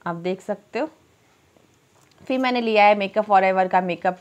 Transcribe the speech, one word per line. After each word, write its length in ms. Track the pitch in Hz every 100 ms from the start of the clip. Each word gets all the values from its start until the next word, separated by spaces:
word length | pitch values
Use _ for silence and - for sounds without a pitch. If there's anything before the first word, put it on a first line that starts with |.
| 175
आप 80 |
देख 260 | 170 180 185
सकते 380 | - 196 _ 226
हो। 100 | 311 - _ _ _ _ _ _ _ _ _ _ _ _ -
फिर 120 | 262
मैंने 200 | 254 247
लिया 220 | 226 208
है 100 | 208
Makeup 300 | 208 196 214
Forever 420 | 214 196 190 190 185
का 80 | 185
मेकअप 360 | 185 170 185 180